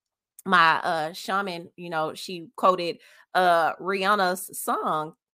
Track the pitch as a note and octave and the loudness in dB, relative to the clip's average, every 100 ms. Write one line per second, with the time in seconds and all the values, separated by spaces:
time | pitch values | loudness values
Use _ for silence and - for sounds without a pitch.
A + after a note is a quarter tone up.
0 | _ _ _ _ F#3+ F3+ E3 D3+ F3 E3 | _ _ _ _ 2 4 6 4 0 -2
1 | D#3 F#3 - G3 G3 E3+ F3 - F3 D#3+ | -4 -8 -6 -4 -4 -8 -12 -14 -8 -4
2 | D#3 - - F3 D#3+ - F#3+ F3+ E3+ - | -4 -6 -12 -12 -12 0 2 2 -2 -8
3 | _ _ _ F3+ F3+ E3+ D#3 - F3 G3 | _ _ _ 2 4 4 2 -2 -4 -2
4 | F#3+ G#3 F3+ F#3 - - - D4 C4 D#3 | 2 2 2 -2 -8 -8 -4 -2 -2 -2
5 | D#3 - _ | -4 -12 _